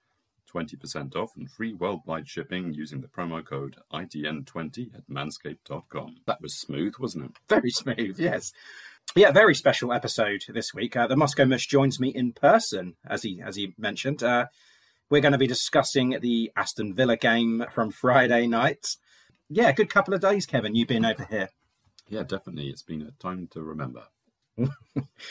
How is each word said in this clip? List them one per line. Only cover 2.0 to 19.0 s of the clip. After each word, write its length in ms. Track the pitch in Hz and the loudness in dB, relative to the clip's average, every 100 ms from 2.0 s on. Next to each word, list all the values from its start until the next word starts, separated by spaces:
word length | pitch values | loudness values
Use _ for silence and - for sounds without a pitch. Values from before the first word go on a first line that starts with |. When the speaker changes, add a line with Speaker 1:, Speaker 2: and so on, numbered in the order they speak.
| - 80 69 | -6 -8 -8
Speaker 1:
shipping 440 | 85 78 90 87 | -10 -6 -6 -6
using 280 | 76 76 71 | -6 -8 -10
the 60 | 65 | -10
promo 380 | - 85 80 | -8 -8 -8
code 320 | 76 69 69 - _ | -8 -8 -8 -12 _
I 140 | 78 92 | -12 -10
T 200 | 76 76 | -8 -6
N 180 | 78 | -8
twenty 460 | 135 85 80 - 117 | -8 -10 -8 -10 -12
at 160 | 131 - | -14 -12
manscaped 560 | 135 71 - 147 - - | -10 -10 -10 -12 -14 -12
dot 180 | 71 - | -14 -10
com. 280 | 76 78 - - | -12 -12 -8 -6
That 140 | - | -6
was 140 | 71 | -8
smooth, 400 | - - 71 98 - | -12 -8 -4 -4 -4
wasn't 280 | 123 85 65 | -8 -8 -12
it? 40 | - - | -14 0
Speaker 2:
Very 220 | 214 123 | 0 2
smooth, 480 | - - 117 101 95 | -2 -4 -4 -6 -2
yes. 340 | 165 - - - - - - - - | -2 -2 -6 -14 -18 -20 -20 -12 0
Yeah, 160 | 175 196 | 6 8
very 220 | 156 220 | 8 8
special 380 | 139 139 - 123 | 6 2 2 0
episode 520 | 120 120 - 104 101 - | -2 -2 0 0 -2 -6
this 240 | 113 - | -6 -6
week. 240 | 92 113 123 | -4 -4 0
Uh, 100 | 117 | 2
the 100 | 131 | 4
Moscow 280 | 139 - | 4 4
Mush 220 | 131 127 - | 4 4 4
joins 340 | 139 135 131 | 4 4 2
me 80 | 131 | -2
in 240 | 127 123 | -2 -4
person, 640 | - 143 226 - 95 90 - - | 4 6 6 4 -4 -6 -12 -8
as 160 | 104 | -6
he, 180 | 107 90 | -6 -8
as 160 | 98 95 | -10 -8
he 180 | 98 98 | -8 -6
mentioned. 460 | 104 - 131 151 | -6 -4 -4 0
Uh, 240 | 120 123 123 _ _ _ _ _ _ | 2 2 0 _ _ _ _ _ _
we're 100 | 143 | 4
gonna 160 | 143 139 | 6 6
be 120 | 127 | 4
discussing 680 | 123 - 147 127 139 127 131 | 2 2 2 2 2 0 0
the 300 | 120 117 113 - | 0 0 0 -4
Aston 380 | 107 - 104 | -4 -4 -4
Villa 220 | 95 127 113 | 0 2 2
game 480 | 120 117 117 113 117 | 2 2 2 -2 -4
from 180 | - 110 | -4 -4
Friday 560 | - 127 131 123 120 120 | 0 2 4 4 4 4
night. 500 | 117 139 - - - | 2 0 0 -6 -6